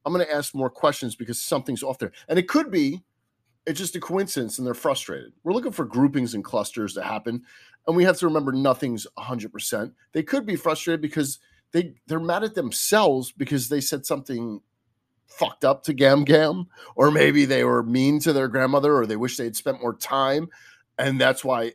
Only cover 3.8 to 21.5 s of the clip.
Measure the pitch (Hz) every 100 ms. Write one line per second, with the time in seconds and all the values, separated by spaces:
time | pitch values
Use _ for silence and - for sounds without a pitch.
3.8 | 180 175 - 185 196 147 110 - 127 117
4.8 | 151 131 - 69 60 _ 165 220 247 180
5.8 | 120 120 139 135 120 113 - 110 104 -
6.8 | 101 95 95 107 117 120 - - - _
7.8 | - 175 185 - 170 156 139 131 139 127
8.8 | 135 113 - - 123 120 104 107 - 110
9.8 | - - _ 160 156 269 214 165 170 156
10.8 | - 165 151 160 139 - _ _ _ 170
11.8 | 170 - - 165 165 180 214 196 127 -
12.8 | - 214 185 131 123 - 135 143 117 147
13.8 | - 139 - 143 139 120 117 104 - _
14.8 | _ _ _ _ _ - - - 131 135
15.8 | - 135 135 143 143 151 156 185 180 -
16.8 | - - 143 151 147 143 135 131 123 123
17.8 | 113 123 139 147 160 139 131 131 131 143
18.8 | 147 143 110 107 123 - 117 107 143 135
19.8 | 120 - - 135 135 143 165 - - _
20.8 | _ - 135 135 131 127 131